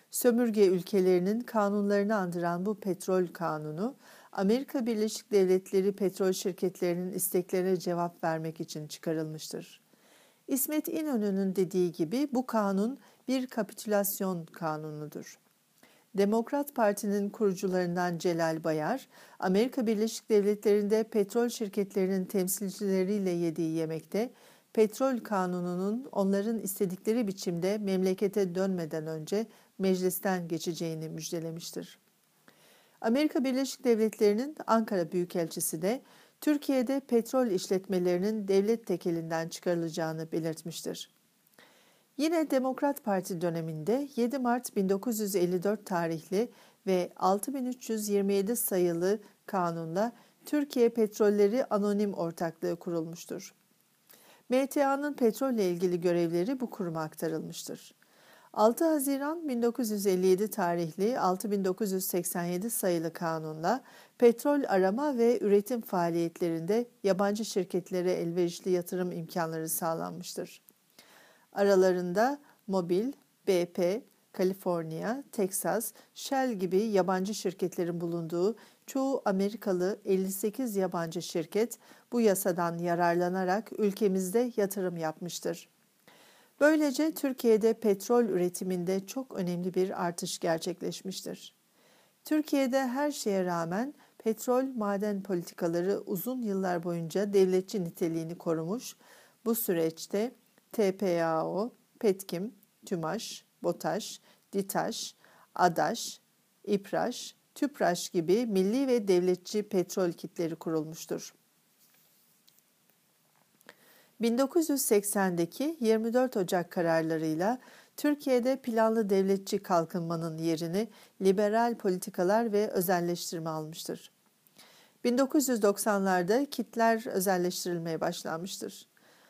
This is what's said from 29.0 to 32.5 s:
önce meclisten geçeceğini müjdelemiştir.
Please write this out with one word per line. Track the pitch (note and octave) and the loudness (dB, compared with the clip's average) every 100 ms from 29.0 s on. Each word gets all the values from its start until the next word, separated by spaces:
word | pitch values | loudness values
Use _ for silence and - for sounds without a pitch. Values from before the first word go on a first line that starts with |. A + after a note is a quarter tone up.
| D#3 | -6
önce | D#3+ D#3 G3+ A3 - _ - | -8 -2 -4 -4 -10 _ -2
meclisten | F#3+ F#3 F#3 - G3 F#3 E3+ | 2 2 0 0 -2 -2 -2
geçeceğini | E3 F3+ D#3 E3 D#3+ D#3+ | -4 -4 -4 -6 -6 -8
müjdelemiştir. | D#3+ D#3 E3+ E3 E3 - - - - _ _ _ _ - | -8 -6 -6 -6 -8 -10 -12 -12 -18 _ _ _ _ -20